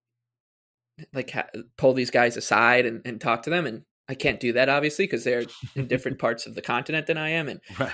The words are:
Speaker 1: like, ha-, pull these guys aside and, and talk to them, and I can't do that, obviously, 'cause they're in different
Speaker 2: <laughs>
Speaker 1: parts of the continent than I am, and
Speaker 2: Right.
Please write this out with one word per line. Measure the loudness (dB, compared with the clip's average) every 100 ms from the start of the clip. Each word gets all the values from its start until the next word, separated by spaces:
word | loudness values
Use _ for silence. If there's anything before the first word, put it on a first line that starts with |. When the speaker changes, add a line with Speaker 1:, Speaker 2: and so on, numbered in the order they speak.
| _ _ _ _ _ _ _ _ _ -20 -12
Speaker 1:
like, | -8 -6
ha-, | -6 -6 -10 -14 2
pull | 4
these | 4 2
guys | 4 4 2
aside | 2 4 6 6 4
and, | -2 -8
and | -6
talk | -2 -2
to | 0
them, | -2 -2
and | -8 _ _ -12
I | -2
can't | -2 0
do | 0
that, | 2 2
obviously, | 2 0 0 -2
'cause | 0
they're | 0 0 -2 -10 -10 -6
in | -2
different | -2 -2 -2
Speaker 2:
<laughs> |
Speaker 1:
parts | -2 -2 -6
of | -10
the |
continent | -2 -2 -2 -4 -2
than | -2
I | 0
am, | -2 -4
and | -8 -12 -6
Speaker 2:
Right. | -4